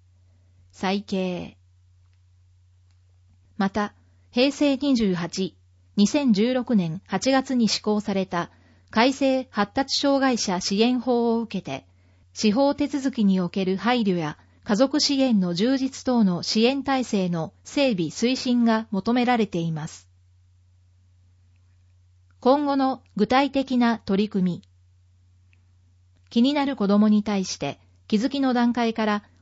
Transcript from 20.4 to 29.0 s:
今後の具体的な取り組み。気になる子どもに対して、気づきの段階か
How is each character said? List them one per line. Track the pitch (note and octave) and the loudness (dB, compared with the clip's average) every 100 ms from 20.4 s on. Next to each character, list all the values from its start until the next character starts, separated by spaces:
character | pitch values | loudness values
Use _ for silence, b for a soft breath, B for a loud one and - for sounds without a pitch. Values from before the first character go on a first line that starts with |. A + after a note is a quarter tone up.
| _ _ _ _ _ _ _ _ _ _ _ _ _ _ _ _ _ _ _ _ | _ _ _ _ _ _ _ _ _ _ _ _ _ _ _ _ _ _ _ _
今 | - C#4+ | 2 2
後 | C#4+ C#4 | 2 0
の | C4 C4 _ - | 0 -2 _ -2
具 | G#3 | 2
体 | B3+ C#4+ | 2 2
的 | C#4 C4+ B3+ | 0 -2 0
な | A#3+ A#3 | 0 0
取 | - G3 | -2 -2
り | G#3+ | 0
組 | G#3 | 0
み。 | F#3 F3 - _ _ _ _ _ _ _ _ _ _ _ _ _ _ _ _ | -2 -4 -12 _ _ _ _ _ _ _ _ _ _ _ _ _ _ _ _
気 | A#3 | 2
に | B3+ | 2
な | D4 | 2
る | C#4 C4+ | -2 -2
子 | G3 | 2
ど | G#3 | 4
も | G#3+ | 4
に | G#3 | 2
対 | G#3 G3+ | 0 -4
し | F#3+ - | -4 -6
て、 | C#3+ - _ _ - | -8 -10 _ _ -4
気 | G#3+ | -2
づ | C4 | -2
き | C#4 | -2
の | C4+ | -2
段 | B3 A#3+ | 0 0
階 | A#3+ A3+ | 0 -2
か | A3+ | -2